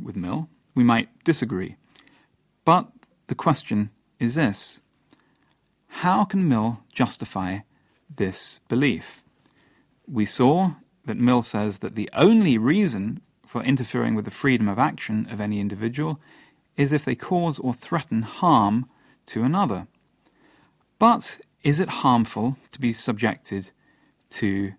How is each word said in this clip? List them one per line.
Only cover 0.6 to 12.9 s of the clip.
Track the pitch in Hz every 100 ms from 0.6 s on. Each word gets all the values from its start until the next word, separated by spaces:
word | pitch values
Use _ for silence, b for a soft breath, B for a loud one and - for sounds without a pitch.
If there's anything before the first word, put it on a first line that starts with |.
| _ -
we |
might | 120 117 - _
disagree, | - 156 117 92 92 - _ b b b b b _ _ -
but | 175 - _ _ _ -
the | -
question | - 147 - 107 104 _ _ -
is | 117 135
this. | 135 98 - - _ _ _ b b b b b b _ _
How | - 175 202 202
can | 196 180
Mill | 117 110 117 _
justify | - 123 - 117 101 92 98 - _ _ _ -
this | 139 95 92 - - -
belief? | 120 143 90 - - _ _ b b b b b b -
We | 127 104
saw | - 127 165 185 151 _ _ -
that | 107
Mill | 120 123
says | 117 110 104 98
that | - 104
the | 104
only | - 165 226 190 113
reason | 113 190 196